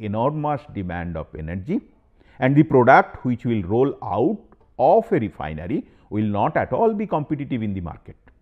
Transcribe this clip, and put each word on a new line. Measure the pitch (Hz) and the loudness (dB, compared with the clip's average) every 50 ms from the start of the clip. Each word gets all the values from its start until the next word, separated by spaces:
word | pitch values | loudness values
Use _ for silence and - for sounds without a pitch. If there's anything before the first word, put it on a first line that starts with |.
| 110 | -8
enormous | 101 104 110 120 143 151 156 147 151 147 139 - - 98 | -6 -4 -2 -2 -2 -2 -4 -4 -4 -6 -6 -8 -12 -10
demand | 104 92 87 85 87 85 87 82 | -10 -8 -8 -8 -8 -8 -8 -8
of | 80 78 - - | -10 -10 -12 -12
energy | - 78 78 90 95 92 139 202 247 - _ _ _ _ _ _ _ _ _ _ - | -12 -10 -10 -10 -8 -6 -6 -6 -6 -8 _ _ _ _ _ _ _ _ _ _ -2
and | 131 131 143 | 0 4 6
the | 147 151 | 6 6
product | - 143 127 117 127 143 - - - - - - | 6 6 6 8 10 8 8 8 4 -2 -8 -6
which | 127 120 - - | -6 -4 -4 -2
will | 123 117 107 87 | -2 -2 -2 -2
roll | 87 107 120 135 143 - - - | 0 0 2 2 0 -2 -6 -8
out | - 90 107 131 180 214 - - _ _ _ _ _ _ - | -4 -2 0 0 0 -2 -4 -10 _ _ _ _ _ _ 0
of | 123 156 190 226 214 - | 4 4 4 4 2 2
a | 202 147 | 0 -2
refinery | 107 90 - - 73 76 78 76 85 90 139 - - - _ _ _ - | -2 -2 -6 -8 -10 -10 -8 -8 -8 -6 -6 -6 -6 -10 _ _ _ -6
will | 95 107 110 104 101 | -4 -2 -2 -2 0
not | 101 117 156 - | -2 -2 -2 -2
at | 147 95 - 127 | -2 -2 -2 -2
all | 139 233 226 220 | 0 0 0 0
be | 202 214 | -2 -4
competitive | - 175 165 143 - 156 139 143 127 139 113 | -4 -4 -4 -4 -4 -6 -8 -6 -6 -6 -4
in | 110 104 95 | -4 -4 -6
the | 95 | -6
market. | 85 80 - - _ - - _ _ _ _ _ | -8 -10 -12 -16 _ -20 -20 _ _ _ _ _